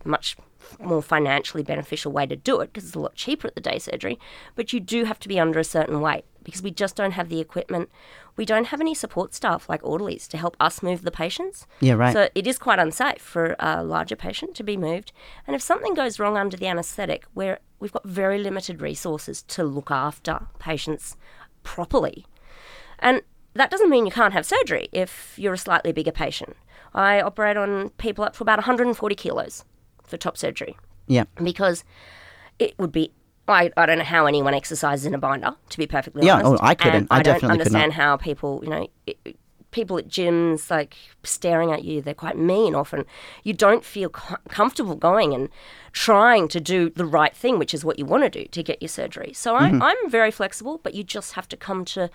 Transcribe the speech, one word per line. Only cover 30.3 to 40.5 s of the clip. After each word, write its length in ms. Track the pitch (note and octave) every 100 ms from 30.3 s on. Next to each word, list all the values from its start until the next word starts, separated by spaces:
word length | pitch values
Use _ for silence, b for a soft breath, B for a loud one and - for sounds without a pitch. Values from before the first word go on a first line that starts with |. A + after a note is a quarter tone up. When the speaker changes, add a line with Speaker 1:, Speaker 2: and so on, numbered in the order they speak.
| -
Speaker 1:
surgery. 400 | D3 - - - - - -
Speaker 2:
Yeah. 180 | B2+ - -
Speaker 1:
Because 420 | E3+ F3 F#3+ E3+ - b b b b b b _
it 160 | - -
would 140 | F3+
be, 200 | D#3+ D#3 - _ _ -
I, 220 | G3 F3 -
I 100 | E3
don't 120 | E3
know 60 |
how 220 | D3+ E3+ D3
anyone 280 | D3 C#3
exercises 520 | C#3 - D#3 D3 C#3+ D3
in 80 |
a 40 | C#3
binder, 360 | C3+ C3+ - - _
to 80 | -
be 80 | D3+
perfectly 380 | C#3+ - C#3+ E3+
Speaker 2:
Yeah, 80 | D#3
Speaker 1:
honest. 260 | C3 B2+
Speaker 2:
oh, 20 |
I 100 | B2
couldn't. 200 | E3+ E3+ D#3+
Speaker 1:
And 120 | -
Speaker 2:
I 60 | C3
Speaker 1:
I 40 |
don't 120 | C#3+
Speaker 2:
definitely 240 | C3+ B2+ A#2+
could 80 | D#3+
not. 80 | G#2+
Speaker 1:
understand 100 | D#3
how 220 | D#3 D3 C#3
people, 440 | - C#3+ C#3+ C#3
you 60 | -
know, 180 | D#3 - _ -
it, 120 | -
it, 120 | - - _ _ _
people 280 | - F#3+ F3
at 80 | -
gyms, 640 | - F3 E3+ E3+